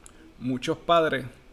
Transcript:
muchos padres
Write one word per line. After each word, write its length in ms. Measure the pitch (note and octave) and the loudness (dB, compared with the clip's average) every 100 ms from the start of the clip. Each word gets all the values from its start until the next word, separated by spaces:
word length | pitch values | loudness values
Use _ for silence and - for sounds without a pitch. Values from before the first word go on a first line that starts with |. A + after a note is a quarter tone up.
| - - - - | -20 -20 -20 -10
muchos 380 | B2 B2+ D#3+ D3+ | -6 -4 -4 -4
padres 480 | - E3+ D#3 C3+ C3 - - | 2 2 4 -2 -6 -16 -20